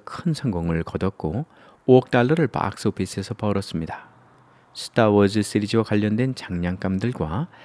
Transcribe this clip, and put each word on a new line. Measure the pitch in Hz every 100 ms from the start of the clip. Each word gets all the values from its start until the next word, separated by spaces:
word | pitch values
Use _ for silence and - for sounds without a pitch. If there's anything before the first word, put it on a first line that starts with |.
큰 | - - 170
성공을 | 151 131 87 85 82
거뒀고 | 82 - 95 - 78 95 160 _ - _
오억 | - 127 -
달러를 | 127 123 165 139
박스오피스에서 | - - - 110 - 95 - 95
벌었습니다. | 110 107 98 98 82 80 - - _ _ _ _ _ _
스타워즈 | - - - 110 104 101 110
시리즈와 | 101 107 104 113
관련된 | 110 107 104 107 131
장난감들과 | 127 - 87 87 92 95 95 120 127 78 90 170 -